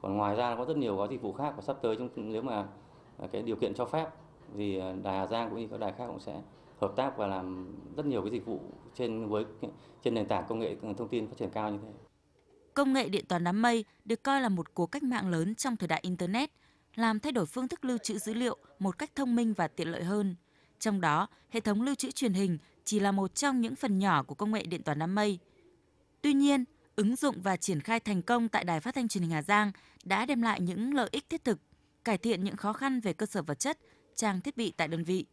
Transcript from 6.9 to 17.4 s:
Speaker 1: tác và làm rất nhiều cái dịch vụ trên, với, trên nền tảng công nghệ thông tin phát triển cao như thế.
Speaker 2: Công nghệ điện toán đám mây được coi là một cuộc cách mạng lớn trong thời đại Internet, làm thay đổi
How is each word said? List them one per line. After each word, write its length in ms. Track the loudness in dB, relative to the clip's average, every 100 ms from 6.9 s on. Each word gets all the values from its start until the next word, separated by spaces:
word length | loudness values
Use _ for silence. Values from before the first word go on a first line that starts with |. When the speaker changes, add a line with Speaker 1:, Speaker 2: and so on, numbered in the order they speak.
| 0
Speaker 1:
tác 200 | -2 0
và 100 | -2
làm 480 | -2 -4 -8 -10 -12 -12 -4
rất 100 | -2
nhiều 160 | 0
cái 80 | -2
dịch 160 | -4 -4
vụ 140 | -8 -8 -16 -20
trên, 340 | -6 -4 -2 -2
với, 160 | -2 -2 -6 -10 -12 -20 -4
trên 100 | 0
nền 140 | 0 0
tảng 160 | 0 0
công 100 | -2
nghệ 180 | -2 -4 -6 -6
thông 100 | -2
tin 180 | -2 -4
phát 80 | -6
triển 120 | -6
cao 200 | -2 -4
như 80 | -4
thế. 60 | -10 -18 -20 _ _ _ _ _ _
Speaker 2:
Công 180 | 0 2
nghệ 160 | 2 2
điện 160 | -2 0
toán 160 | 0
đám 180 | 2 2
mây 220 | 4 2 -2 _
được 180 | -4 -2
coi 180 | 2 2
là 80 | 2
một 260 | 0 -2
cuộc 120 | -2 -2
cách 160 | 0
mạng 280 | -2 0 0
lớn 240 | 2 0
trong 220 | 0 -2 -2
thời 120 | 0
đại 120 | 0
Internet, 480 | -2 -2 -2 0 -2 _ _ _ _
làm 260 | 0 0 2
thay 120 | 0
đổi 140 | 0